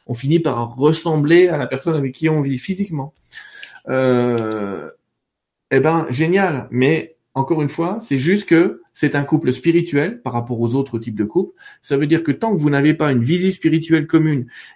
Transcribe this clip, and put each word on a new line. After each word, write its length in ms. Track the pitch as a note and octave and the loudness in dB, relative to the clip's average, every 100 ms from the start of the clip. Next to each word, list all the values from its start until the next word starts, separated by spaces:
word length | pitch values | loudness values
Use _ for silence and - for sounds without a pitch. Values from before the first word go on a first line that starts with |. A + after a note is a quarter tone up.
| - | -10
On 60 | |
finit 260 | A#2+ C3+ E3 | -6 0 0
par 360 | D#3 A#2 A#2 A#2+ | 0 -2 -4 0
ressembler 720 | D3 D#3 E3+ D#3 D3 E3+ F3+ | 2 2 0 0 4 4 4
à 100 | D3 | 2
la 100 | B2 | -4
personne 280 | C3 E3+ D#3 | -4 -2 -2
avec 180 | C3+ | -4
qui 160 | - D#3 | -2 0
on 120 | D#3 | 0
vit 160 | C#3 C3 | 0 -4
physiquement. 560 | - F#3 F#3+ D3+ D3 - _ - - - - - - | -4 -6 -4 -6 -8 -14 _ -20 -20 -16 -16 -12 -4
Euh... 1000 | C3 C3 B2 B2 A#2 A2 G#2+ G2 F2+ D2+ - _ _ _ _ _ _ - | 0 2 2 2 0 -2 -4 -6 -8 -12 -18 _ _ _ _ _ _ -2
eh 80 | C3+ | 2
ben, 240 | D3+ E3 C#3 | 2 0 -2
génial. 600 | B2+ D#3+ F#3+ F#3 C3+ - | -2 2 2 0 -2 -4
Mais 460 | B2 C3 D#3+ - _ _ | 0 2 0 -4 _ _
encore 280 | C3+ C#3 D#3+ | -4 -2 0
une 60 | C#3+ | -2
fois, 300 | - E3+ A3+ | -2 -4 -6
c'est 180 | - C3+ | -4 -2
juste 300 | D3+ G3+ - | 0 0 4
que 340 | E3+ F#3+ - _ | 4 4 -2 _
c'est 220 | - D3 C#3+ | -4 -2 0
un 80 | C#3 | 0
couple 260 | D3+ C3+ | 0 0
spirituel 680 | B2 E3+ E3+ E3 C#3+ E3+ B3 | 0 2 2 2 0 -2 -4
par 100 | B2 | -6
rapport 300 | A#2 A#2 A#2 | -4 -4 -2
aux 120 | A#2 | 0
autres 260 | C3+ C3+ A#2 | -2 -2 -6
types 180 | A#2 G#2+ | -6 -4
de 80 | G#2 | -2
couples. 280 | F3 - - - - | -2 -2 -6 -20 -20
Ça 160 | - C#3 | -4 -2
veut 100 | D3+ | 2
dire 160 | D#3+ | 2
que 80 | D#3 | 0
tant 240 | C3+ A3+ F3 | -2 -2 0
que 60 | |
vous 80 | D3 | 2
n'avez 240 | C#3 D3 | 2 2
pas 180 | D3+ D3+ | 2 0
une 120 | B2+ | 0
visée 280 | A#2+ F3 F#3+ | 0 0 0
spirituelle 560 | F#3 D#3+ D#3+ D#3+ D#3+ D3+ | 0 0 0 2 0 2
commune 400 | D#3+ D#3 C#3+ A#2+ - - | 2 2 0 -4 -14 -20